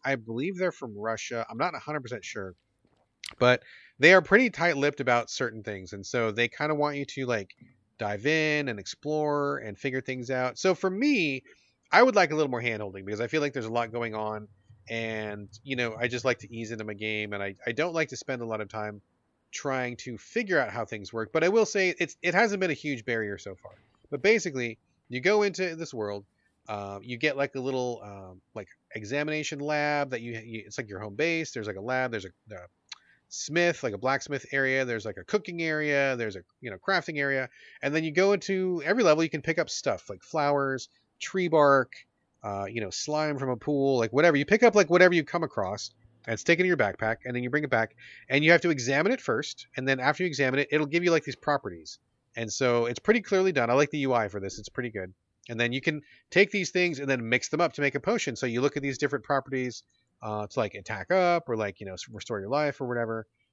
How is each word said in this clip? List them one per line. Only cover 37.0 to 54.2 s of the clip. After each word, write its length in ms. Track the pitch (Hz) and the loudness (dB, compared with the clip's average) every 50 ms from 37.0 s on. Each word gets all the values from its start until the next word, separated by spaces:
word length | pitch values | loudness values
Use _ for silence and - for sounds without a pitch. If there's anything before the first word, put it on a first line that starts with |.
| - - 156 147 | 0 -2 -4 -2
area, 300 | 143 139 135 131 127 - - - - - - - | -2 0 0 -2 -2 -4 -8 -16 -20 -20 -16 -6
and 140 | - 139 147 | -4 -2 -2
then 80 | 160 160 | 0 -2
you 80 | 160 | 0
go 220 | 147 175 190 196 202 | 2 4 4 4 4
into 480 | 190 - - 196 190 185 185 180 165 139 | 2 0 -2 -2 -2 0 -2 -2 -2 0
every 180 | 156 208 254 220 | 0 2 4 6
level, 200 | 165 151 156 165 | 6 6 6 4
you 60 | 156 | 0
can 120 | - 151 | -2 -4
pick 180 | - 160 160 175 | -4 -2 -2 0
up 100 | 160 - | -2 -2
stuff 400 | - - - 135 101 90 - - | -4 -4 -2 -2 -2 -2 -6 -10
like 140 | 101 - - | -14 -14 -12
flowers, 640 | - - 156 147 143 143 143 139 135 135 123 - - _ _ _ _ _ _ | -6 -2 0 0 2 2 2 0 -2 -2 -4 -8 -12 _ _ _ _ _ _
tree 280 | - - - 190 180 170 | -12 -6 -2 -2 0 4
bark, 460 | 160 156 147 143 139 135 120 - - - - _ _ _ _ _ _ _ - | 6 8 8 8 8 6 4 2 -4 -14 -20 _ _ _ _ _ _ _ -8
uh, 220 | 104 101 98 98 98 | -6 -4 -4 -4 -4
you 120 | 110 117 | -4 -4
know, 80 | 107 92 | -4 -4
slime 480 | - - - 151 151 151 156 151 147 127 | -6 -6 -6 -2 -2 0 0 0 -2 -2
from 120 | 139 127 | -2 -2
a 80 | 123 110 | -2 -2
pool, 400 | - 151 147 139 135 139 135 123 | -2 -2 0 2 2 4 4 4
like, 140 | 113 110 | 2 2
whatever. 260 | 120 143 160 175 151 139 | 4 6 6 6 6 4
You 80 | 143 | 4
pick 180 | - 202 214 247 | 4 6 6 8
up, 120 | 233 196 | 8 8
like, 140 | 208 185 151 | 8 6 6
whatever 240 | 170 170 180 180 175 | 8 8 8 8 8
you 100 | 170 147 | 4 0
come 200 | - - 170 165 | 0 -2 -4 -4
across 480 | - - 117 95 92 104 101 - - - _ _ _ _ _ _ 117 | -2 -2 -4 -4 -2 -4 -6 -8 -12 -16 _ _ _ _ _ _ -6
and 120 | 113 101 | -6 -2
stick 200 | - - 170 160 | 2 2 4 4
it 40 | 185 | 4
in 40 | 185 | 2
your 100 | 175 135 | 4 4
backpack, 400 | 113 98 95 - 113 110 113 - - | 2 0 0 0 -2 -2 -2 -2 -4
and 100 | - 120 | -6 -4
then 80 | 123 123 | -4 -4
you 60 | 120 | -2
bring 140 | 131 147 151 | -2 -2 0
it 60 | 131 | 2
back, 260 | 123 113 113 - - _ - - - - - - | 2 2 2 0 -4 _ -20 -20 -20 -20 -6 0
and 140 | 131 143 151 | 2 4 6
you 80 | 160 | 8
have 100 | 170 160 | 6 6
to 80 | - 170 | 6 2
examine 420 | 160 135 117 123 135 143 165 180 - | 0 0 0 2 2 2 2 2 0
it 80 | - | 0
first, 460 | - - 120 110 - - - - - - _ - | 0 -2 -2 -2 -2 -6 -10 -14 -16 -12 _ -4
and 100 | 131 135 | 0 0
then 140 | 135 131 | 0 2
after 220 | 123 143 151 - 185 | 2 0 0 2 -2
you 40 | 175 | -4
examine 320 | 147 127 139 131 131 139 | 0 0 0 2 2 2
it, 80 | 143 - | 0 2
it'll 140 | 147 151 156 | 2 0 0
give 180 | 139 151 170 180 | 2 0 2 4
you, 80 | 175 | 4
like, 120 | 165 156 - | 4 2 2
these 120 | 147 127 | -2 -8
properties. 640 | - - 147 147 139 - 101 87 82 80 - - - _ _ _ _ _ _ _ | -6 -2 -2 0 0 -2 -6 -10 -10 -14 -18 -18 -20 _ _ _ _ _ _ _
And 160 | 117 117 107 | -8 -6 -6
so 340 | - - 135 123 120 120 117 | -2 0 2 4 4 4 2
it's 140 | 120 120 - | 0 -2 0
pretty 220 | - - 226 240 | 2 2 2 2
clearly 300 | 190 - 202 185 190 190 | 2 2 2 2 2 2
done. 180 | 160 139 117 113 | 2 2 2 4
I 40 | 123 | 4
like 160 | 139 151 147 | 4 4 2
the 100 | - 147 | 0 -2
U 140 | 139 135 123 | 0 2 2
I 140 | 117 | 2